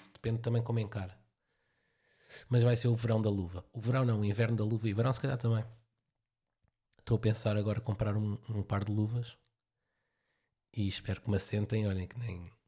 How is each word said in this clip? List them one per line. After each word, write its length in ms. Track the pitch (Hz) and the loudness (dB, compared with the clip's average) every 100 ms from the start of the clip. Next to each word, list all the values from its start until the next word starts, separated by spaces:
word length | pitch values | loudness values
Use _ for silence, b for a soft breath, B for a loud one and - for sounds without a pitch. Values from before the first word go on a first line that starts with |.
| - | -12
depende 280 | - 113 113 | -8 -4 -2
também 220 | 117 117 | 0 0
como 160 | 117 117 | 0 -2
encara. 400 | 104 101 92 - _ _ B B B B B B B B B B B | -2 -4 -8 -12 _ _ B B B B B B B B B B B
Mas 140 | 123 | 4
vai 140 | 120 120 | 4 4
ser 120 | 123 | 2
o 80 | 117 | 2
verão 240 | 117 110 | 2 2
da 100 | 107 | 2
luva. 340 | 101 87 90 - | 0 -2 -6 -10
O 80 | 117 | -8
verão 240 | 110 131 | 0 2
não, 160 | 123 107 | 2 2
o 40 | |
inverno 320 | 104 101 113 113 | 2 2 2 2
da 80 | |
luva 240 | 107 113 110 | 0 0 0
e 40 | |
verão 200 | 101 123 | 0 0
se 80 | 120 | 0
calhar 180 | 135 135 | -2 0
também. 260 | 117 113 110 - _ _ _ _ _ _ _ _ _ _ _ _ | 2 0 0 -10 _ _ _ _ _ _ _ _ _ _ _ _
Estou 180 | - 113 | -2 0
a 40 | |
pensar 360 | 110 104 110 104 | 2 2 0 0
agora 240 | 104 107 | 0 -2
comprar 360 | - 104 107 104 | -2 -2 0 0
um, 220 | 107 101 - | 0 -4 -4
um 140 | 107 | -6
par 220 | 95 101 | -2 -2
de 60 | 98 | 0
luvas 460 | 104 107 120 117 - _ _ _ _ _ _ _ _ _ _ _ _ _ 110 | 0 0 -2 -6 -12 _ _ _ _ _ _ _ _ _ _ _ _ _ -2
e 120 | 101 | -2
espero 340 | - - 98 | -2 -6 -6
que 80 | - | 0
me 60 | 98 | -2
assentem, 500 | - 104 104 110 104 | 0 -2 0 0 0
olhem, 200 | 95 90 | -2 -4
que 100 | 120 | -8
nem, 320 | 117 87 85 - | -8 -8 -12 -18